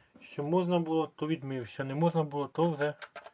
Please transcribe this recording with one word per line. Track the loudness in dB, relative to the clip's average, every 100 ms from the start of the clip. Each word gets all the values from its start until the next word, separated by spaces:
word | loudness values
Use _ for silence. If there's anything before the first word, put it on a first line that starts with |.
| _ -20
Що | -12 -6
можна | 0 2 4 2
було, | 2 0 0
то | -2 -2
відмив. | -2 -2 -6 -6
Що | -6
не | -4
можна | 2 2 4
було, | 0 -2 -4
то | 0 0
вже | 2 -2 -2 -14 -16 -18